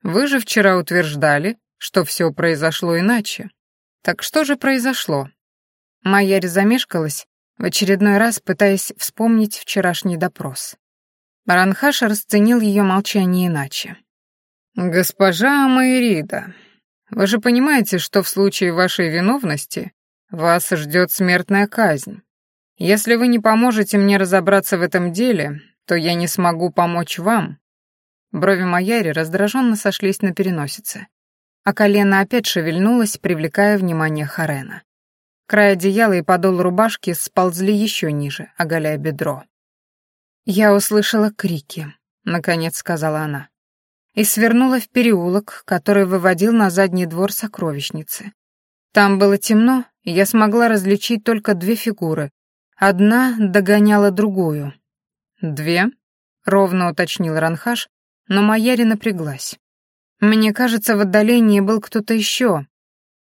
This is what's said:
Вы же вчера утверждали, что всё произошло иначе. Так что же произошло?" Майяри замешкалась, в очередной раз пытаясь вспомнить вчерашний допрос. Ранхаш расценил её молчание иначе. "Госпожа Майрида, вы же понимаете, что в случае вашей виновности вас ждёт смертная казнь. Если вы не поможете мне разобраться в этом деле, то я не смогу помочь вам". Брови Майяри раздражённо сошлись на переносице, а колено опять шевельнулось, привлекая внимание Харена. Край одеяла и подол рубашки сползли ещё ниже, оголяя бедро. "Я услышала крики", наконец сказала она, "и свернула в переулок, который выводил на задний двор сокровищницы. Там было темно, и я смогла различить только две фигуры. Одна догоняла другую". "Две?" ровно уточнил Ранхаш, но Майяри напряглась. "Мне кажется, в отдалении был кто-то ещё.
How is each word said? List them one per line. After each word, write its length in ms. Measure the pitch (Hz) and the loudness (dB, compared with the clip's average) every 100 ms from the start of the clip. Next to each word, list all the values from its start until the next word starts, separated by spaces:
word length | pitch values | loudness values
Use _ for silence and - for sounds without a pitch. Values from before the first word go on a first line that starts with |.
Вы 240 | 196 180 285 | -2 0 0
же 140 | 277 | -2
вчера 360 | - 220 196 185 | 0 2 2 2
утверждали, 800 | 156 175 156 147 151 147 180 233 _ _ | 0 -2 -2 0 0 0 -2 -8 _ _
что 260 | - 196 | -4 -2
всё 280 | 160 - 165 | -2 -2 -4
произошло 680 | 143 170 156 160 156 170 170 | 0 -2 0 -2 -2 -2 0
иначе. 520 | 190 240 208 - 208 _ _ _ _ _ | 0 0 -4 -12 -14 _ _ _ _ _
Так 200 | - - | -6 -6
что 220 | - 311 | -2 -2
же 120 | 285 285 | 0 -2
произошло?" 760 | 269 262 247 254 - 143 135 _ _ _ _ _ _ _ | -2 -2 -2 -4 -4 -4 -6 _ _ _ _ _ _ _
Майяри 440 | 190 196 196 196 180 | 0 2 4 2 0
замешкалась, 800 | 175 202 247 - 170 156 - - _ _ _ | 2 2 2 -2 -4 -4 -6 -14 _ _ _
в 80 | |
очередной 540 | - - 196 196 208 202 | -6 -2 0 2 4 4
раз 220 | 233 - | 2 -2
пытаясь 520 | - - 202 196 - - | -6 2 2 2 -4 -10
вспомнить 580 | - - 226 226 214 - | -12 -2 2 2 0 -4
вчерашний 600 | - 196 180 170 190 170 | -6 -2 -2 -2 -4 -2
допрос. 600 | 175 - 147 131 - - _ _ _ _ _ _ - | -4 -4 -10 -10 -14 -16 _ _ _ _ _ _ 0
Ранхаш 560 | 180 190 185 285 277 | 2 2 2 0 0
расценил 580 | 226 208 - 208 214 240 | -2 -2 -2 2 4 4
её 220 | 214 202 | 2 2
молчание 680 | 196 190 202 208 180 180 180 | 2 0 0 0 0 0 0
иначе. 480 | 156 139 - - - _ _ _ _ _ _ _ | -2 -6 -10 -12 -16 _ _ _ _ _ _ _
"Госпожа 920 | - 180 170 180 - 196 165 247 285 269 | -6 -2 0 -2 2 2 4 2 4 4
Майрида, 840 | 254 262 254 247 165 143 143 - - _ _ _ _ _ | 4 4 2 2 0 -2 -8 -10 -20 _ _ _ _ _
вы 160 | - 196 | -2 0
же 120 | 220 | 0
понимаете, 600 | 240 240 285 285 208 180 | 0 2 2 2 0 -4
что 240 | - 202 | -2 -2
в 60 | 180 | -2
случае 440 | - 196 - 180 | 0 0 0 -2
вашей 360 | 170 180 - 170 | 0 0 0 -2
виновности 840 | 160 185 277 214 147 - - - _ _ _ _ | 0 0 0 -2 -6 -8 -12 -12 _ _ _ _
вас 380 | 170 165 170 - | -2 2 2 0
ждёт 420 | 170 147 175 180 | -4 0 0 0
смертная 560 | - 185 180 180 196 202 | 0 0 0 0 0 0
казнь. 540 | - 202 147 202 202 _ _ _ _ _ _ | 0 0 0 -6 -18 _ _ _ _ _ _
Если 380 | 170 208 220 | 0 2 2
вы 140 | 233 247 | 2 2
не 100 | 240 | 2
поможете 600 | 220 220 247 220 196 208 | 2 2 2 2 0 2
мне 180 | 196 196 | 2 2
разобраться 600 | 190 185 175 196 190 185 | 2 2 4 0 0 -2
в 60 | |
этом 300 | 175 185 175 | 0 0 -2
деле, 480 | 170 247 202 147 147 _ _ - | -2 0 0 -2 -8 _ _ -4
то 80 | |
я 200 | 170 160 | -2 0
не 120 | 170 170 | -2 -2
смогу 440 | - 175 165 175 | 0 0 0 -2
помочь 480 | 165 175 170 170 - | 0 0 -2 -6 -4
вам". 400 | 180 226 165 147 _ _ _ _ _ _ _ | -2 -2 -2 -12 _ _ _ _ _ _ _
Брови 320 | 147 185 185 | -2 0 2
Майяри 460 | 185 175 185 233 175 | 0 -2 0 -2 -2
раздражённо 680 | 151 160 185 208 254 247 214 | -2 -4 -2 0 0 0 0
сошлись 460 | 202 - 190 196 | -2 -2 -4 -2
на 120 | 196 | -4
переносице, 720 | 180 190 170 139 - - 196 190 _ _ _ _ _ | -2 -2 -2 -6 -10 -14 -14 -18 _ _ _ _ _
а 100 | - | -6
колено 480 | - 208 202 196 196 | 2 2 4 2 2
опять 260 | 196 247 214 | 0 -2 -2
шевельнулось, 680 | 180 160 165 202 247 214 - | -4 -2 0 2 2 0 -4
привлекая 640 | - 165 156 - 208 208 | -4 -2 -2 0 2 2
внимание 480 | 180 160 156 151 143 | 0 -2 -2 -4 -6
Харена. 560 | - 156 139 131 - _ _ _ _ _ _ _ | -6 -6 -6 -10 -18 _ _ _ _ _ _ _
Край 260 | 214 202 | 2 4
одеяла 420 | 190 190 196 226 | 2 0 2 2
и 80 | 180 | 0
подол 400 | 160 180 190 180 | 0 0 2 0
рубашки 500 | 180 180 220 - - | 0 0 -2 -2 -6
сползли 640 | 165 - - 185 170 190 | -6 -4 -2 -2 0 -2
ещё 360 | 208 214 - 156 | 0 -2 -4 -4
ниже, 400 | 147 143 - 156 - | -4 -6 -10 -14 -6
оголяя 400 | 170 165 156 151 | -4 -2 -2 -4
бедро. 480 | 156 143 156 139 - _ _ _ _ _ _ _ _ _ - | -6 -4 -6 -8 -14 _ _ _ _ _ _ _ _ _ -4
"Я 280 | 190 214 | 2 4
услышала 560 | 202 202 208 208 226 208 | 4 2 0 0 0 0
крики", 640 | 214 190 165 - - 151 - _ _ | -2 -6 -6 -8 -14 -14 -16 _ _
наконец 520 | - 170 151 165 165 - | -6 -4 -2 -2 -2 -6
сказала 440 | - 170 156 156 | -6 -4 -2 -4
она, 280 | 156 143 143 _ _ _ _ _ _ | -6 -8 -12 _ _ _ _ _ _
"и 100 | - | -2
свернула 560 | 214 - 226 233 262 254 | -2 2 2 4 2 0
в 80 | - | -2
переулок, 720 | - 233 196 175 196 208 - | 0 2 2 2 -2 -4 -20
который 420 | - 185 - 202 190 | -4 -2 2 2 2
выводил 460 | 190 180 175 208 | 2 0 2 2
на 180 | 233 196 | 4 2
задний 360 | 180 190 180 175 | 2 0 0 -4
двор 240 | 165 196 | -2 -4
сокровищницы. 1040 | - 214 - 165 143 135 156 151 - 202 _ _ _ _ _ _ | -4 -10 -6 -6 -6 -8 -10 -12 -14 -14 _ _ _ _ _ _
Там 260 | - 202 196 | 2 2 4
было 200 | 202 196 | 2 2
темно, 460 | - 214 233 262 247 _ | 2 2 4 2 -4 _
и 80 | - | -4
я 160 | 170 196 | 0 2
смогла 420 | 226 214 226 233 | 2 2 2 2
различить 560 | 214 190 208 - 233 | 2 2 0 0 -4
только 300 | 226 220 214 | -2 -2 -2
две 220 | 190 185 220 | -2 0 -2
фигуры. 540 | 233 208 165 156 143 _ _ _ _ _ | -4 -4 -4 -4 -6 _ _ _ _ _
Одна 600 | 196 185 208 233 262 233 | 0 4 4 4 2 0
догоняла 720 | 202 196 190 208 208 208 202 | 2 2 4 4 6 4 4
другую". 640 | 190 208 190 165 147 143 - _ _ _ _ _ _ 165 | 2 -2 0 -2 -2 -8 -12 _ _ _ _ _ _ -8
"Две?" 380 | 147 156 170 208 - _ _ _ _ - | -6 -2 0 0 -4 _ _ _ _ 0
ровно 440 | 196 190 185 175 | 2 2 0 -2
уточнил 480 | 151 165 - 170 156 | -2 -4 -2 -4 -2
Ранхаш, 500 | 160 165 240 233 - _ _ _ _ | -2 -4 -4 -6 -8 _ _ _ _
но 140 | 196 | 0
Майяри 420 | 208 220 226 247 | 2 2 2 2
напряглась. 720 | 226 214 226 185 151 135 - - _ _ _ _ _ _ | 2 0 -4 -4 -8 -8 -12 -14 _ _ _ _ _ _
"Мне 340 | 208 220 220 | 2 4 2
кажется, 420 | 208 247 226 214 208 | 0 0 0 0 0
в 40 | |
отдалении 600 | 202 208 214 240 220 202 | 2 2 4 4 4 4
был 220 | 196 220 | 2 -2
кто-то 320 | - 226 208 | -2 -6 -2
ещё. 500 | 226 208 - 247 165 139 _ _ _ _ _ | -2 -2 0 0 0 -4 _ _ _ _ _